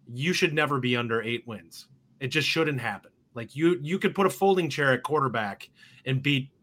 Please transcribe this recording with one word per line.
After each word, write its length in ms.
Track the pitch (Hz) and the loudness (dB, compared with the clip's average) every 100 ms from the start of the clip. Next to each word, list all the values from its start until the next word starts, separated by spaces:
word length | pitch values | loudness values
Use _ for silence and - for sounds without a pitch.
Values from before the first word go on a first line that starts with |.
| - | -14
you 280 | 120 151 | -4 -2
should 180 | 180 175 | 2 0
never 260 | 147 151 139 | 2 0 0
be 180 | 123 123 | 0 0
under 260 | 117 113 | 0 -2
eight 240 | 110 117 120 | -2 -6 -8
wins. 400 | 104 82 - - - _ _ | -14 -14 -20 -20 -20 _ _
It 80 | 135 | -2
just 180 | 156 143 | 0 0
shouldn't 320 | 165 156 139 | 0 0 -2
happen. 300 | 117 98 - _ _ | -4 -8 -14 _ _
Like, 220 | 117 113 139 | -12 -10 0
you, 220 | 165 175 | 2 2
you 180 | 147 190 | -2 0
could 160 | 196 | 0
put 120 | 151 190 | 2 0
a 40 | |
folding 380 | - 196 190 160 | 2 2 4 0
chair 240 | 135 143 | 0 2
at 100 | 127 | 2
quarterback 680 | - 151 135 113 104 98 - _ - - | 2 0 2 0 -4 -8 -16 _ -20 -14
and 180 | - 131 | -4 -2
beat 280 | 143 139 131 _ | 0 0 -2 _